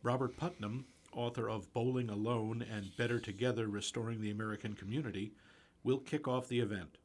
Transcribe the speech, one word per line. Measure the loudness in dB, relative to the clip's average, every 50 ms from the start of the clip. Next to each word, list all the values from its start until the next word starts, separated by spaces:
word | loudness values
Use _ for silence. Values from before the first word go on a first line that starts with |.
| 2
Robert | 2 2 4 2 0 0
Putnam, | -2 -4 -4 -2 -2 -4 -4 -4 -4 -6 -10 -18 -20 -20 -10 -4
author | -2 -2 0 0 -2 -2 0
of | -2 -2 -4 -4 -2
Bowling | 2 2 4 4 2 2 0
Alone | 0 0 2 2 2 2 2 0 0 -2 -2 -2
and | -4 -4 -4 -6 0 0
Better | 2 2 2 2
Together, | 0 -2 -2 2 2 2 4 2 2 0
Restoring | 0 -2 -2 -2 -2 -2 -2 -2 -2 0
the | 0 -2
American | 0 0 -2 -2 -2 -2 -4 -6 -6
Community, | -4 -4 -2 -2 0 0 -2 -2 -2 -4 -4 -6 -14 -20 -20 -20 -20 -20 -20 _ _
will | 2 2 2 2
kick | 2 -2 -2 0 2 2
off | 2 2 2 2
the | 2 2
event. | 2 2 0 -4 -4 -8 -14 -20 _